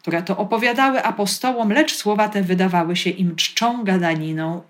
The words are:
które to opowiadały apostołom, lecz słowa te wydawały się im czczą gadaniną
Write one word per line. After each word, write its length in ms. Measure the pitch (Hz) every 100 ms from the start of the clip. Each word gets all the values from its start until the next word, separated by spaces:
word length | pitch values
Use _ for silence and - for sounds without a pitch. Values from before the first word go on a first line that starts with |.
które 180 | - 170
to 140 | 180 185
opowiadały 640 | 202 220 240 240 269 262
apostołom, 720 | - - 202 - 254 240 214
lecz 220 | 254 311
słowa 340 | - 208 208 214
te 140 | 208
wydawały 520 | 180 185 190 175 165
się 140 | 175 180
im 260 | 180 175
czczą 480 | 165 - - 233 247
gadaniną 800 | 202 185 170 160 156 160 160 170